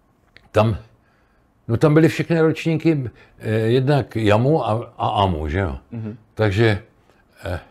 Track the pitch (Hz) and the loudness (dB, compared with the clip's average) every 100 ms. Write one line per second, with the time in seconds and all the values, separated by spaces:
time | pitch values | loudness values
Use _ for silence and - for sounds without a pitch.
0 | _ _ _ _ _ 104 113 101 - _ | _ _ _ _ _ 0 0 0 -8 _
1 | _ _ _ _ _ _ - 113 156 151 | _ _ _ _ _ _ -6 0 4 4
2 | 160 - - 165 160 156 165 160 160 156 | 4 2 -2 0 0 0 -2 -2 0 0
3 | 120 - _ _ 110 110 110 127 131 147 | -4 -12 _ _ -4 -2 0 2 2 0
4 | - 110 110 104 127 160 117 110 - - | -2 -2 2 2 2 0 0 -4 -6 -6
5 | 113 113 95 80 76 87 95 65 - 117 | -2 0 0 0 -4 -2 -4 -6 -12 -12
6 | 107 - _ - 107 95 113 98 - _ | -12 -14 _ -4 -2 2 2 0 -6 _
7 | _ _ _ _ 95 87 - | _ _ _ _ -10 -10 -12